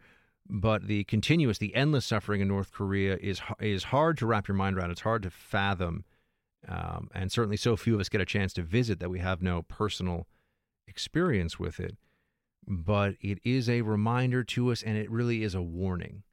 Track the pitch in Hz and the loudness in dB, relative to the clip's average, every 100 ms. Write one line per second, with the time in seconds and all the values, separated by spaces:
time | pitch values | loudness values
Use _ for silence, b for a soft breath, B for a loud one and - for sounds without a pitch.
0 | b b b b - 107 110 107 98 104 | b b b b -8 -2 2 2 0 -2
1 | 101 107 - 165 139 98 104 117 147 143 | 0 2 4 4 4 2 0 2 2 2
2 | - 107 - 104 98 98 95 - 98 98 | 2 -2 0 0 2 0 -2 -4 -2 0
3 | 98 92 95 90 - 113 107 95 - 135 | 0 0 -4 -6 -6 -4 -2 -2 0 2
4 | 160 156 113 110 101 98 95 95 87 87 | 2 2 0 0 0 0 2 0 -2 -2
5 | 110 113 95 - - 104 98 92 87 82 | -2 -2 -2 -10 -6 0 0 0 -2 -4
6 | - _ _ _ _ _ - 87 85 82 | -8 _ _ _ _ _ -10 -6 -6 -6
7 | - - 92 - 110 104 123 110 - 107 | -8 -6 -2 0 0 2 2 2 2 2
8 | 98 107 92 101 95 - 80 110 117 87 | 2 0 0 0 0 -2 0 0 2 0
9 | 87 92 92 90 92 87 82 - 107 - | -4 -2 -2 0 0 0 -4 -2 -2 -2
10 | 90 85 - _ _ _ _ _ - - | -2 -4 -6 _ _ _ _ _ -16 -10
11 | - 151 180 107 82 - 90 82 90 110 | -4 0 2 2 0 -2 -6 -4 -8 -10
12 | _ _ _ _ _ _ - 92 82 104 | _ _ _ _ _ _ -6 -4 0 2
13 | 101 - 101 98 120 131 117 120 110 107 | 2 0 -4 -2 0 0 2 2 2 2
14 | 107 123 127 127 120 - 123 117 110 107 | 2 2 2 2 0 0 0 0 -2 -2
15 | 107 113 120 117 110 92 85 85 95 90 | -2 -2 0 0 0 -2 -2 -2 -2 -2
16 | 80 98 - | -4 -12 -18